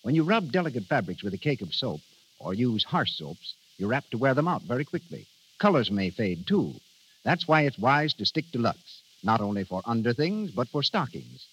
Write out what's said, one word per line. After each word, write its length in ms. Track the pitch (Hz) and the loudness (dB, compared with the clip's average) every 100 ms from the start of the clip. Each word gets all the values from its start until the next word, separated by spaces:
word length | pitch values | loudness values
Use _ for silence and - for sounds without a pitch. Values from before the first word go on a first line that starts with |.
When 120 | - 160 | 4 2
you 80 | |
rub 260 | 160 226 175 | 4 2 2
delicate 360 | 185 165 120 98 | 0 0 -4 0
fabrics 360 | 143 95 87 | 0 0 -6
with 120 | 101 | -6
a 40 | 92 | -2
cake 220 | 151 135 | -2 -2
of 100 | 92 | -4
soap 260 | - 127 - _ _ _ _ | -4 -4 -6 _ _ _ _
or 120 | 80 | -6
use 280 | 98 123 107 | 0 0 0
harsh 300 | - 180 113 | 0 0 0
soaps, 420 | - 76 85 - - _ - | -4 -10 -12 -14 -18 _ -6
you're 180 | 101 | -2
apt 160 | 127 - | -2 -2
to 80 | 117 | 0
wear 160 | 135 | 2
them 140 | 131 165 | 4 2
out 140 | 143 | -2
very 220 | - 123 | -2 -4
quickly. 420 | 147 170 - - 101 _ _ _ | -2 -6 -8 -16 -16 _ _ _
Colors 320 | 208 160 107 | 4 4 2
may 180 | 101 95 | 2 0
fade, 360 | 90 104 85 90 | 0 -2 -2 0
too. 260 | 101 85 64 _ _ _ _ | 0 0 -6 _ _ _ _
That's 220 | 120 170 - | -2 -2 2
why 160 | 156 | 4
it's 160 | 143 - | 4 2
wise 340 | 117 143 151 | 2 2 2
to 120 | - 104 | -2 -2
stick 200 | 160 160 | -2 -4
to 60 | - | 0
Lux, 440 | 113 - - - _ _ | 0 -2 -12 -20 _ _
not 180 | 98 113 | 0 2
only 220 | 101 101 | 2 -2
for 200 | 95 92 | -4 -6
underthings, 720 | 117 117 113 120 160 214 202 | -2 0 0 0 0 -2 -4
but 140 | 120 131 | -4 -4
for 140 | 147 | -2
stockings. 640 | 139 208 131 - 120 127 - | 0 -2 -4 -8 -14 -20 -20